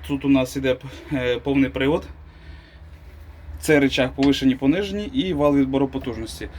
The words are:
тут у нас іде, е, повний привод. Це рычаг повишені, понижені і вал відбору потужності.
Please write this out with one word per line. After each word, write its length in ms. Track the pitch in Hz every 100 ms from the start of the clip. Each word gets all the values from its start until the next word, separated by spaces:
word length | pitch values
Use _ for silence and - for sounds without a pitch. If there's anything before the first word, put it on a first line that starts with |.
| -
тут 180 | 139
у 40 | 139
нас 280 | 135 127 143
іде, 200 | 131 127 131 - -
е, 260 | 135 123 120
повний 320 | 143 139 131
привод. 360 | 139 135 170 - - - - - - - - - - - - - - - -
Це 200 | - 147
рычаг 280 | 135 139 127
повишені, 460 | - 139 135 135
понижені 500 | 127 135 180 202 208
і 280 | 208 131 185
вал 240 | 147 147 139
відбору 320 | 131 135 135
потужності. 600 | 131 127 113 110 - 107